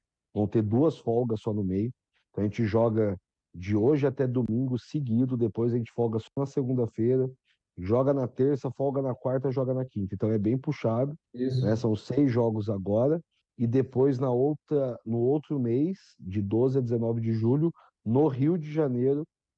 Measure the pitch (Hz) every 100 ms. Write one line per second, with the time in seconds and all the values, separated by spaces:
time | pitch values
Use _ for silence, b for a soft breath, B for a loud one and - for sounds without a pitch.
0 | _ _ _ 101 104 113 104 117 156 -
1 | 117 117 123 107 113 104 95 95 120 -
2 | _ _ _ - 104 107 110 113 117 110
3 | 104 90 _ _ _ 87 92 104 120 151
4 | 139 131 127 123 110 113 131 123 - 156
5 | 127 117 127 123 117 117 120 120 110 -
6 | 117 110 - - 135 147 127 127 117 -
7 | 117 131 131 131 _ _ _ - 92 120
8 | 135 139 127 - 135 139 131 - 139 135
9 | 131 117 127 131 135 131 127 131 127 104
10 | 98 95 107 110 104 131 151 135 113 113
11 | 143 160 _ 123 127 127 104 113 117 107
12 | - 131 143 120 117 107 104 98 95 107
13 | 135 165 - _ _ - 117 135 131 120
14 | 139 127 135 123 143 151 - 147 127 113
15 | 110 117 123 151 - 143 117 123 165 190
16 | _ _ 90 101 101 110 131 135 120 120
17 | 113 117 113 110 113 143 165 b b _
18 | 107 131 151 127 147 180 151 156 143 123
19 | 131 143 160 _ _